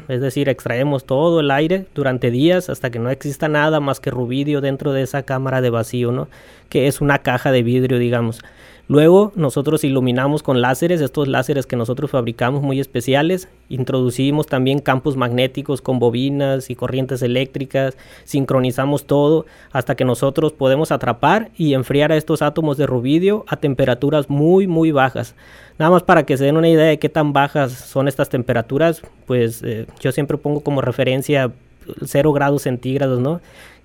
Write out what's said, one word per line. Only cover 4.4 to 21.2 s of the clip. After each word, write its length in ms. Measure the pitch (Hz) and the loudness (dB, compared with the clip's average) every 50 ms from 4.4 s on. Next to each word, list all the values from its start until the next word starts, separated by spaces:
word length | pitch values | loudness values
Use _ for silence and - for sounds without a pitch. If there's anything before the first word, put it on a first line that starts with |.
| 143 151 147 139 | -2 -2 -2 -2
dentro 320 | 139 135 135 135 139 147 | -2 -2 -4 -2 -2 -2
de 100 | 135 135 | -2 -2
esa 200 | 135 123 - 139 | -2 -2 -4 -6
cámara 400 | 131 - 135 131 135 131 131 131 | -6 -4 -4 -4 -4 -2 -2 0
de 80 | 127 120 | 0 0
vacío, 420 | 117 113 113 - - 123 120 117 | 0 -2 -2 -4 -4 -2 -2 -2
¿no? 160 | 123 135 147 - - - - - - - - - | -2 -4 -6 -10 -14 -20 -20 -20 -20 -20 -10 -4
Que 180 | - 143 127 143 | 0 0 2 0
es 120 | 135 - | 0 0
una 200 | 147 143 139 139 | 0 0 0 0
caja 320 | - 135 123 123 - 147 | 0 -2 -2 0 0 2
de 100 | 131 127 | 2 2
vidrio, 360 | 117 117 123 127 127 127 127 123 | 2 2 0 0 0 0 0 0
digamos. 440 | 120 120 123 120 117 113 113 - - - - - - - - - _ - | 0 0 0 0 -2 -2 -4 -8 -14 -20 -20 -20 -20 -20 -20 -14 _ 0
Luego 440 | 139 143 156 165 180 196 208 208 - | 4 4 6 8 6 6 4 2 0
nosotros 480 | 185 156 127 - 147 127 151 156 147 - | -2 -2 0 0 -2 -2 0 0 0 0
iluminamos 580 | 139 135 131 127 127 120 127 131 143 151 151 | 0 0 0 0 0 0 0 0 0 0 -2
con 200 | - - 131 123 | 0 0 2 2
láseres, 400 | 123 127 131 - 170 170 180 165 | 2 2 2 0 0 0 0 0
estos 260 | 143 127 - 151 143 135 | -2 -2 -2 -2 -2 0
láseres 380 | 127 123 127 - 147 139 123 | 0 0 0 0 -2 -2 -2
que 100 | - 131 | -4 -4
nosotros 340 | 120 117 120 123 135 151 139 | -4 -2 -4 -4 -4 -4 -2
fabricamos 520 | - 131 117 117 113 - 120 120 143 143 | -2 -2 -2 -2 -4 -2 -2 -2 -2 -2
muy 180 | 143 139 135 135 | -2 -2 -2 -2
especiales. 680 | 139 - - 123 - 135 131 139 151 170 185 180 - - _ _ _ - | -4 -4 -6 -4 -2 0 2 2 2 0 -2 -4 -6 -10 _ _ _ -8
Introducimos 800 | 131 127 127 - 131 131 127 123 120 131 135 139 143 151 147 | -6 -4 -4 -2 0 0 0 0 0 0 0 0 0 0 -2
también 320 | - 143 127 127 131 139 143 | 0 0 0 0 2 0 0
campos 380 | - - 131 131 - 156 131 | 0 0 0 0 0 -2 -2
magnéticos 640 | 131 123 120 120 127 131 127 131 147 139 - 139 - | -2 -2 0 0 0 0 0 -2 -6 -6 -6 -6 -4
con 160 | - - 131 123 | -4 -2 0 2
bobinas 720 | 120 120 113 123 131 139 139 143 139 135 135 131 127 - | 2 0 0 0 -2 -2 -2 -2 -2 -2 -2 -4 -6 -8
y 40 | 123 | -8
corrientes 460 | - 131 120 127 131 131 127 135 123 | -8 -6 -6 -4 -4 -4 -4 -4 -4
eléctricas. 760 | 127 120 120 131 135 131 - - 135 131 - 135 135 131 - - - - - - - | -2 -2 -2 -2 -2 -4 -6 -8 -6 -4 -2 -2 -2 -2 -6 -10 -18 -20 -20 -20 -10
Sincronizamos 800 | - - 143 135 - 139 131 127 127 120 - 135 143 143 - - | -4 -4 -2 0 0 0 0 0 0 -2 -2 -2 -2 -2 -2 -2
todo 400 | - 151 147 143 147 160 156 - - - - - - | 0 2 2 4 4 2 2 0 -4 -14 -20 -14 -8
hasta 220 | - 135 - - 135 | -6 -4 -4 -2 -2
que 120 | - 131 | -2 0
nosotros 460 | 127 120 - 143 139 - 165 156 147 | -2 0 0 -2 -2 0 0 -2 -2
podemos 380 | - - 135 131 135 143 160 - | -2 0 0 2 2 2 0 0
atrapar 600 | 151 135 - 123 113 - | -2 -2 -2 -4 -2 2